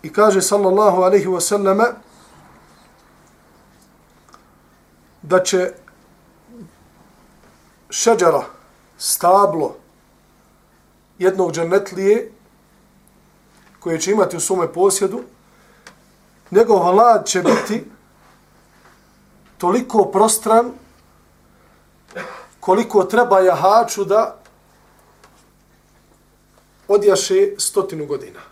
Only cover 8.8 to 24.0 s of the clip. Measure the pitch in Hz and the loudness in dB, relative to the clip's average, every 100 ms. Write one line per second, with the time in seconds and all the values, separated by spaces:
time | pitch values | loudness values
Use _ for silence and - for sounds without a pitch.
8.8 | _ _ - - 175 190 196 160 143 - | _ _ -8 -2 2 4 2 -2 -6 -8
9.8 | _ _ _ _ _ _ _ _ _ _ | _ _ _ _ _ _ _ _ _ _
10.8 | _ _ _ _ 185 190 180 156 165 190 | _ _ _ _ -2 0 -4 -2 -2 -2
11.8 | 196 185 196 220 - _ _ _ _ _ | -2 -4 0 0 -2 _ _ _ _ _
12.8 | _ _ _ _ _ _ _ _ _ _ | _ _ _ _ _ _ _ _ _ _
13.8 | 170 160 180 208 180 170 - 190 165 170 | -8 -6 -2 0 0 -2 -4 -4 -4 0
14.8 | 190 185 190 233 - _ _ _ _ _ | 0 0 -4 -6 -14 _ _ _ _ _
15.8 | - _ _ _ _ _ _ 190 233 202 | -20 _ _ _ _ _ _ 0 2 2
16.8 | 180 190 240 220 - 185 160 120 - 220 | 2 4 4 4 0 -2 0 0 -2 -8
17.8 | - - _ _ _ _ _ _ _ _ | -10 -20 _ _ _ _ _ _ _ _
18.8 | _ _ _ _ _ _ _ _ 180 240 | _ _ _ _ _ _ _ _ -2 -2
19.8 | 254 214 190 196 214 - 214 226 240 - | 0 0 0 2 2 0 2 2 2 -8
20.8 | _ _ _ _ _ _ _ _ _ _ | _ _ _ _ _ _ _ _ _ _
21.8 | _ _ _ - - - - _ - 196 | _ _ _ -18 -16 -18 -20 _ -2 0
22.8 | 226 208 185 226 240 190 185 156 190 220 | 2 0 0 0 2 4 2 2 2 2
23.8 | 233 - | 0 -6